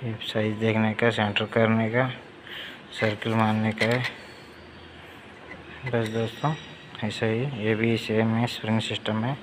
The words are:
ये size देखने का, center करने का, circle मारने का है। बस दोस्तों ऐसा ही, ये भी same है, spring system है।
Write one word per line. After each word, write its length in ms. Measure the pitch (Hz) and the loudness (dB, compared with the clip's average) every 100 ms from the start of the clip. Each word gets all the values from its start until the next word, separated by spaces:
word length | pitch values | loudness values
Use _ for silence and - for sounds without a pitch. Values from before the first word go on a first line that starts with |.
ये 100 | 123 110 | -6 -6
size 320 | - 110 107 107 | -4 0 0 2
देखने 380 | 113 110 110 | 2 4 4
का, 160 | 107 117 | 4 4
center 340 | 107 104 101 107 | 4 2 2 0
करने 420 | - 110 113 110 | 4 6 4 2
का, 200 | 117 127 123 - - - - - - - | 2 0 -2 -12 -18 -16 -14 -12 -14 -16
circle 400 | - 110 104 120 113 | -2 0 0 0 2
मारने 360 | 110 107 110 | 4 4 2
का 120 | 107 113 | 2 2
है। 160 | 123 123 - - - - - - - - - - - - - - - - - 131 | 2 0 -6 -16 -18 -20 -20 -20 -20 -20 -18 -18 -18 -18 -18 -16 -16 -16 -10 -2
बस 220 | 120 113 | 0 0
दोस्तों 440 | 110 113 - 143 156 - - - - | 0 -2 -2 -2 -2 -8 -16 -16 -6
ऐसा 220 | 107 - 113 | -6 0 0
ही, 160 | 113 135 131 | 2 -2 -2
ये 160 | 107 110 | 0 4
भी 200 | 113 113 | 4 2
same 300 | - 110 113 | 2 2 4
है, 160 | 113 120 | 4 0
spring 320 | - 107 110 | -2 0 0
system 420 | - 104 - 107 117 | 0 -4 -2 0 0
है। 120 | 143 | -4